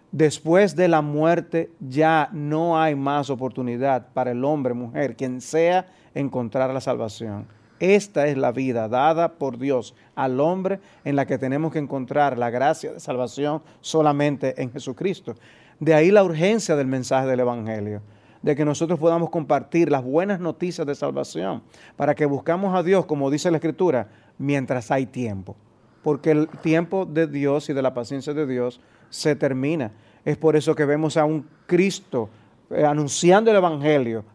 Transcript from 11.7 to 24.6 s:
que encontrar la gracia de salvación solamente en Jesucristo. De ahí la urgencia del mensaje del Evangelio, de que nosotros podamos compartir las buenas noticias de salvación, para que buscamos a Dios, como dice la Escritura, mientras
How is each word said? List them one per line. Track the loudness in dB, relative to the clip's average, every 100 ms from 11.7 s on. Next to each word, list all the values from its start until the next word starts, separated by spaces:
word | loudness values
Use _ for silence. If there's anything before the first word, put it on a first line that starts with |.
que | -4
encontrar | -6 -8 -4 0 0 0
la | -2
gracia | 0 0 0 -6
de | -12
salvación | -6 -4 -4 -4 -4 -4 -8 -16
solamente | -2 2 4 4 0 0 -4 -4
en | -8
Jesucristo. | -8 -10 -6 -6 -6 -10 -14 -18 -20 -20 -4
De | 2
ahí | 6 8
la | 6
urgencia | 6 2 2 2 2 0
del | 0
mensaje | -2 0 0 2
del | 0
Evangelio, | 0 -2 -6 -6 -6 -8 -12 -20 _ -6
de | -2 0
que | 0
nosotros | 0 -2 0
podamos | 2 2 -2
compartir | -4 0 -2 0 0 2
las | 2
buenas | 2 0 0 -2
noticias | -4 -4 -6 -4 -6
de | -4
salvación, | -4 -6 -6 -6 -6 -8 -12 -20 -18 -4
para | -2
que | 0 0
buscamos | 0 -2 -2 0 0
a |
Dios, | 2 2 2
como | -2 0
dice | 0 0
la | 0
Escritura, | -2 0 2 2 -2 -14 _ -6
mientras | -2 -2